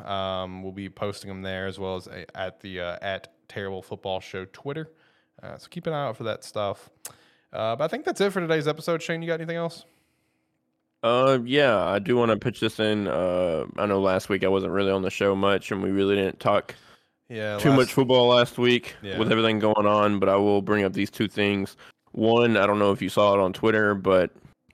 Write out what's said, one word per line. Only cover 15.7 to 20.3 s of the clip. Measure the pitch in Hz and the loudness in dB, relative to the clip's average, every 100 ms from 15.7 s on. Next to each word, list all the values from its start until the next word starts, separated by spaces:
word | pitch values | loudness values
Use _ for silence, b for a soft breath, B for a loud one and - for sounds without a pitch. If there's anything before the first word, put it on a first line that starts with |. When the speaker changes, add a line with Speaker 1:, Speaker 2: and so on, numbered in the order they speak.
Speaker 2:
and | 101 | -4
we | 95 | -2
really | 98 98 | 0 2
didn't | 101 95 - | 2 0 -2
talk | - 101 - b b b b _ - | 0 0 -2 b b b b _ -14
Speaker 1:
Yeah, | 113 107 104 | -8 -6 0
Speaker 2:
too | 143 | 4
Speaker 1:
last | 135 | 4
Speaker 2:
much | 123 | 4
football | - 127 127 120 | 2 4 4 6
last | 123 120 - | 6 4 2
week | 123 120 - - | 2 2 0 -14
Speaker 1:
Yeah. | 101 95 | -8 -2
Speaker 2:
with | 110 | 0
everything | 113 113 107 | 2 2 2
going | 107 107 104 | 2 4 4
on, | 104 104 101 | 4 2 2
but | |
I | 95 | 4